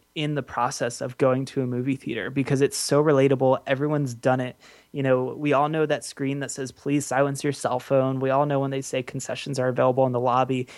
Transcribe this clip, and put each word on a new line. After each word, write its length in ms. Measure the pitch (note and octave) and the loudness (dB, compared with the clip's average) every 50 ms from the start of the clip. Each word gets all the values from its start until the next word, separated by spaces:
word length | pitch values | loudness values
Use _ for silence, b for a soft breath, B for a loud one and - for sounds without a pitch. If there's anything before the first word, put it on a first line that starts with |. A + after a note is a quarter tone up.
| _ _ - | _ _ -6
in 200 | E3 D3+ D3 D3+ | -4 -4 -2 -2
the 80 | C#3+ - | -4 -4
process 580 | - - - A#2+ B2+ C3+ - C3 A#2+ B2+ - | -6 -4 -2 -2 -2 -2 -2 -4 -4 -4 -4
of 160 | B2+ A#2+ A#2+ | -8 -8 -2
going 300 | - C#3 C3 B2+ C3 C3+ | 2 2 2 2 2 -2
to 160 | C3 - C#3 B2+ | -4 -4 -4 -2
a 40 | |
movie 300 | B2 B2 B2 B2 C#3 C3+ | -2 -2 -2 -2 -2 -4
theater 320 | C3 - - A#2+ A2+ F2+ A2 | -4 -4 -6 -6 -6 -6 -4
because 320 | C3+ C#3 C3+ - C#3+ C3 | -2 -2 0 0 2 2
it's 160 | C#3 C3+ - | 2 2 0
so 260 | - - - C#3+ C#3+ D3+ | -2 -2 2 2 4 4
relatable. 580 | D#3+ D3 C3+ C3+ C#3 C#3 B2+ C3+ C3 C3 - - | 6 6 6 6 6 4 4 4 4 2 2 0
Everyone's 460 | - C#3 C3 C#3+ D3 D3+ D3 D3 C3 A#2+ | -2 -2 0 0 0 0 0 -2 -2 -4
done 280 | A2+ - C3+ C3 C3 | -2 0 2 2 2
it." 160 | B2+ B2+ A#2+ _ B B B B B B B | 0 -4 -10 _ B B B B B B B
You 100 | D3 C3+ | -2 2
know, 220 | C3+ C3 B2+ B2+ B2+ - | 2 2 2 2 -2 -4
we 200 | - D3+ D3 C#3 | -4 0 2 2
all 160 | C3 D3 D3+ | 2 2 2
know 160 | D#3 D#3+ D#3 | 2 0 0
that 180 | D3 D3+ B2 - | 0 0 -2 -4
screen 360 | - - - C#3 C3+ C#3 C#3+ | -8 -8 -6 -4 -4 -2 -4
that 100 | C#3 B2 | -6 -6
says, 200 | - - C3+ B2 | -8 -8 -8 -10
"Please 360 | - _ - C#3+ C#3+ D3 C3+ | -10 _ -4 -2 0 0 0
silence 360 | - B2+ C3 C#3+ C#3+ C#3 C#3 - | 0 0 2 2 0 0 -2 -2
your 120 | D3 C3+ | -2 -2
cell 260 | - - A2+ B2 B2 | -2 -2 -2 -2 -4
phone." 400 | - - C#3 C3+ C3 C3 C3+ C3 | -2 0 2 2 2 2 0 -2
We 80 | C3 C3 | 0 0
all 160 | C3 C#3 D3 | 2 2 2
know 160 | D3 C#3+ C3+ | 2 0 0
when 100 | C#3 C#3 C#3 | 0 -2 -4
they 100 | C3+ C3+ | -6 -6
say 200 | - - C3 B2+ | -4 -4 -6 -6
concessions 560 | - - C#3 - - - - - - C#3 C3 | -6 -8 -10 -8 -8 -8 -8 -8 -6 -4 -2
are 100 | B2+ B2+ | 0 0
available 360 | B2 B2 B2+ C3 B2 C3 C3 | 2 2 2 2 4 2 2
in 80 | C3 B2 | 2 0
the 80 | A#2+ | 0
lobby. 480 | B2 B2+ A#2+ B2+ C3 B2+ C3 B2+ B2 B B | 0 2 2 2 2 0 0 -4 -4 B B